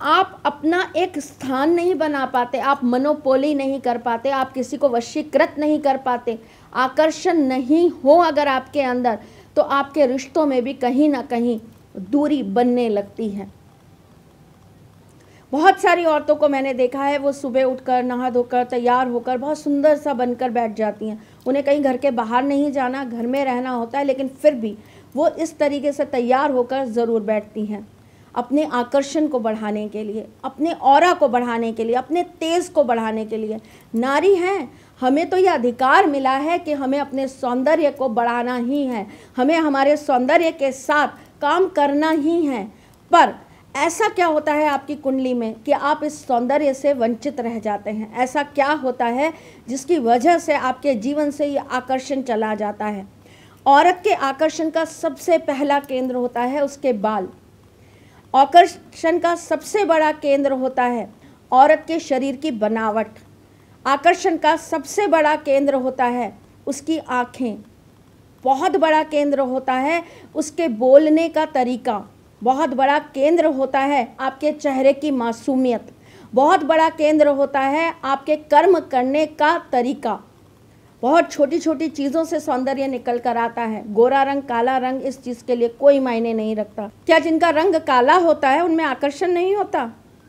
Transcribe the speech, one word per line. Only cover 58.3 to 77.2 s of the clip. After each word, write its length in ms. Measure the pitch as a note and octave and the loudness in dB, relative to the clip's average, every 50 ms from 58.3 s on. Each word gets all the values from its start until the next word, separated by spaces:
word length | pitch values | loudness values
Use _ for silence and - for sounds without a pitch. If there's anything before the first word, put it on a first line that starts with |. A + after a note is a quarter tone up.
| - | 2
आकर्षण 840 | C4 C#4 C#4 - F4 F#4+ - - - - - - - - D#4+ F4 E4 | 4 4 8 8 8 8 6 4 -8 -20 -20 -10 -4 -2 0 0 0
का 160 | E4+ E4+ E4+ | 0 0 -2
सबसे 500 | E4 - - D#4+ D#4 - - - G#4+ G4+ | -2 -4 -6 -6 -6 -4 -4 -2 0 2
बड़ा 280 | D4+ E4 D#4 D#4 D4+ | 2 2 4 2 2
केंद्र 400 | D4+ D4+ - C#4+ C#4 C#4 C#4 C#4 | 0 -2 0 0 0 2 0 0
होता 320 | C4+ C4 C4 C4 C4 B3+ B3 | -2 -2 -4 -2 -2 0 0
है 240 | B3 A#3+ A3+ G3 - - _ - - - _ _ - | 0 -2 -4 -6 -10 -14 _ -20 -20 -20 _ _ 2
औरत 320 | B3 B3+ C#4 D4 D#4 D#4 - - | 6 6 8 8 6 4 0 -4
के 120 | E4 D#4+ | -6 -6
शरीर 360 | - - C4+ C4 C4+ C#4 C#4 | -2 -2 -2 -2 -2 -4 -4
की 140 | C4+ - D#4 | -4 -6 -6
बनावट। 640 | B3 G3+ G#3+ G#3+ A3 A3+ A3+ G#3+ G#3 A3+ G#3+ G#3+ - - - - - _ _ _ _ _ _ _ - _ - | -4 -2 -2 -2 -2 -2 -2 -2 -2 -2 -4 -6 -8 -18 -20 -20 -20 _ _ _ _ _ _ _ -20 _ -4
आकर्षण 520 | B3+ C#4 C#4+ C#4+ F4 E4+ E4+ - F#4 E4 | -2 -2 2 2 2 2 2 0 -2 -2
का 200 | D4+ D#4 D4+ E4 D#4 | 0 0 0 0 0
सबसे 440 | - - E4 D#4 - - - G#4+ G4+ D#4 | -2 -6 -6 -6 -6 -6 -4 -2 0 2
बड़ा 280 | E4 D#4+ D4+ D4 D#4 | 2 2 4 2 0
केंद्र 380 | D4+ D4+ C#4+ C4+ C#4 C#4+ C#4 C#4 | 0 0 0 0 2 2 2 0
होता 280 | C4 B3 C4 C4 C#4 B3 | 0 -2 -4 -2 -2 -2
है 280 | A#3+ B3 B3 A#3 G3 - - - _ _ - - | -2 -2 -2 -4 -6 -10 -14 -20 _ _ -12 -10
उसकी 320 | C#4 C#4 - - D#4 E4 D4+ | -8 -8 -6 -6 -4 -4 -4
आँखें। 560 | - - B3+ B3 B3 B3 - - C4 A3 G3+ - - - - _ _ _ _ _ _ _ _ _ _ _ _ _ - | -4 -4 -4 -4 -4 -6 -6 -6 -6 -6 -6 -10 -14 -20 -20 _ _ _ _ _ _ _ _ _ _ _ _ _ -2
बहुत 320 | B3+ C4 C4+ E4+ F#4+ - | -2 0 0 0 0 2
बड़ा 260 | E4 D#4+ D#4+ D#4 D#4 D4+ | 2 4 4 4 2 0
केंद्र 360 | D#4 D#4 D4 C#4+ C#4+ C#4 C4+ | 0 0 0 0 0 0 0
होता 340 | C4+ B3 B3+ C4 C4 C4 B3+ | -2 -2 -4 -4 -4 -2 -2
है 280 | B3+ C4+ D4+ E4 E4+ E4 - - - - - - | -2 0 0 -2 -2 -4 -8 -14 -20 -20 -8 -6
उसके 340 | D#4 D4+ - - - E4 C#4+ | -6 -6 -4 -4 -4 -2 -2
बोलने 600 | A3+ G#3+ B3+ B3+ C4+ C#4+ D#4 D#4 D#4 D#4+ E4 D#4+ | -2 0 6 8 8 8 8 6 4 2 2 0
का 160 | D#4+ D#4 D#4 | -2 -2 -2
तरीका। 600 | D#4 - C4 B3+ B3 B3+ A#3+ - B3+ G#3+ G3 - - - - _ _ _ _ | 0 0 -2 -2 -2 -4 -4 -4 -4 -4 -4 -8 -12 -20 -20 _ _ _ _
बहुत 280 | G#3 B3 C4 C#4 E4 C4 | -2 0 0 2 0 -2
बड़ा 280 | C4+ B3+ C4 C#4 C#4+ D4+ | 0 2 2 2 2 0
केंद्र 480 | D4 - - C4+ C4+ D#4 E4+ E4+ D#4 D#4+ | -2 -4 -2 0 2 4 4 4 2 2
होता 320 | C4+ C4 C4+ C4 C#4+ C4+ | 0 0 -2 -2 0 0
है 260 | C4+ C#4 C#4+ C4 A3+ - - - | 0 0 0 0 -2 -4 -6 -8
आपके 300 | C4 C4+ C4+ - D4+ D4+ | -6 -6 -4 -2 -2 -4
चेहरे 400 | D4 D4 - C#4+ C4+ C4 C4 C#4 | -2 -2 -2 -2 0 2 4 4
की 180 | C#4 C#4 D4 D4+ | 2 2 0 -4
मासूमियत। 760 | C4+ B3 A#3 A#3 A3+ - - D4 C4 C4 C4 B3+ A3+ G#3 - - - _ - - - - - - G#3+ | -2 -2 -2 -4 -4 -4 -4 -2 0 0 0 0 0 -2 -6 -12 -20 _ -20 -20 -20 -20 -16 -4 0
बहुत 300 | B3 C#4 D#4 F#4+ D4+ D#4 | 2 4 4 4 4 2
बड़ा 240 | C4+ D#4+ D#4+ D#4+ D#4+ | 2 2 4 2 2
केंद्र 400 | D#4 D#4 D4+ D4+ D#4 D4+ | 2 2 2 4 4 6